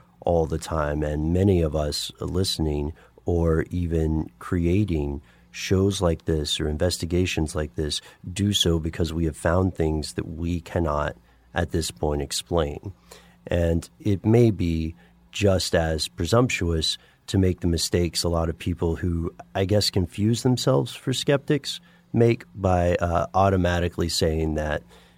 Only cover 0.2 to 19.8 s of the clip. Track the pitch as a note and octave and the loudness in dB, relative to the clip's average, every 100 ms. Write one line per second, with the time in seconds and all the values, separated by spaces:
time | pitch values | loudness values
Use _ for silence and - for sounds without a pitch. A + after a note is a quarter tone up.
0.2 | - E2+ D#2+ D#2+ - D#2+ D2 D2 D2+ D2+ | 0 2 0 -2 -4 -2 -2 -2 -2 -2
1.2 | D#2 F2+ G2+ F#2 D#2+ D2+ D2+ D2 - - | 0 2 4 4 2 0 -2 -4 -8 -8
2.2 | D#2+ E2+ F#2+ - D#2 D2 D2 - - - | -6 -2 -2 -2 -2 -2 -4 -8 -18 -10
3.2 | - E2+ E2 D#2+ - F2+ E2+ E2 D#2+ D#2+ | -2 0 2 2 0 -4 -2 0 2 0
4.2 | - - - F2+ E2+ F#2 G#2+ E2 C#2+ C#2+ | -4 -10 -4 0 2 2 2 0 -2 -6
5.2 | - _ _ - - F#2+ G2 F#2 F2 E2 | -12 _ _ -12 0 2 2 2 0 0
6.2 | - D#2+ D2 - D#2 D2+ F2 - E2 F2 | 0 -2 -2 -2 -2 0 -2 -2 -2 0
7.2 | F#2 - D#2 - D2+ - D2+ - - - | 0 0 -2 -4 -6 -4 -4 -6 -10 -14
8.2 | - F2+ G2+ G2+ F2 E2+ D#2+ - E2 D#2+ | -10 -2 0 2 2 2 0 -2 -2 0
9.2 | D#2+ D2 E2+ F2 F#2+ - D#2+ D#2 D2 - | -2 0 0 2 2 0 -2 -2 -4 -8
10.2 | - D#2+ E2+ F2 - F#2 E2 D2 D2 - | -8 -6 -4 -4 -4 -2 0 -2 -4 -6
11.2 | _ _ _ - F2 E2+ D2+ - D2+ D2 | _ _ _ -6 -2 -2 -4 -4 -2 -2
12.2 | C#2 - - F2 D2 D2 - - - - | -4 -8 -2 -2 -2 -4 -12 -16 -20 -20
13.2 | - _ - F2 E2+ E2 - - G#2+ G2 | -20 _ -4 0 2 0 -2 -6 -2 0
14.2 | G#2+ A#2 A#2 F2 F2 D#2+ D#2+ - - _ | 4 4 4 2 0 0 -4 -8 -20 _
15.2 | _ - G2+ F#2 - F2 E2 D#2+ - - | _ 0 2 2 2 0 2 -2 -4 -4
16.2 | E2+ A#2 B2 - F2 E2 D#2 - - _ | 2 2 2 0 0 0 -2 -6 -12 _
17.2 | - G2 F#2 F2 F2+ E2 - F2 F2 - | -2 2 2 2 0 0 0 0 0 -2
18.2 | F2 E2+ E2 D#2+ - E2 E2+ E2 F#2 E2+ | -2 0 -2 -4 -6 -2 -2 -2 -2 -2
19.2 | E2+ - - - F#2+ G#2 | -4 -8 -8 -4 0 2